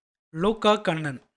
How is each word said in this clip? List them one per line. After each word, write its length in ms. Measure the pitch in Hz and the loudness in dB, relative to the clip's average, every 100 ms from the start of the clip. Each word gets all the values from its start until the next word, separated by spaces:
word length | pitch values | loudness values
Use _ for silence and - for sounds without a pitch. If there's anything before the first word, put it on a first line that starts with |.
| _ _ _ | _ _ _
லூக்கா 380 | 160 190 220 214 214 | -2 -2 2 2 2
கண்ணன். 380 | 214 160 151 127 - | 0 -2 -4 -8 -14